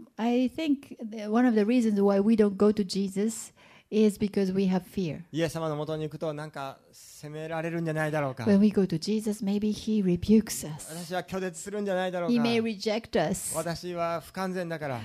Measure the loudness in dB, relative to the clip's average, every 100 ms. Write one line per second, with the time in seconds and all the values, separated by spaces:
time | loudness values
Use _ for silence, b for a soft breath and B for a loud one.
0 | -12 -4 0 2 0 0 0 0 -4 -14
1 | -12 -8 0 2 4 4 4 4 4 4
2 | 4 4 4 6 4 4 4 4 0 -2
3 | -2 -2 -2 -4 -12 _ b b b 4
4 | 4 4 -2 0 0 2 2 2 -2 -4
5 | -4 -6 -8 -4 -2 -2 -4 -4 -4 -4
6 | -6 -6 -6 -6 -10 -10 -10 -12 _ -20
7 | -20 -18 -14 -10 -8 -6 -4 -2 -2 0
8 | 0 0 -2 -2 4 6 6 4 0 0
9 | -2 -2 -2 -4 -2 0 0 -2 -2 0
10 | 2 2 6 6 4 -4 -8 -10 -12 -12
11 | -6 -6 -4 -6 -6 -8 -8 -6 -2 0
12 | 0 -2 0 2 2 2 -2 -2 -2 -4
13 | -2 0 0 -2 -4 -4 -4 -6 -6 -4
14 | -4 -4 -8 -6 -4 -4 -6 -6 -6 -6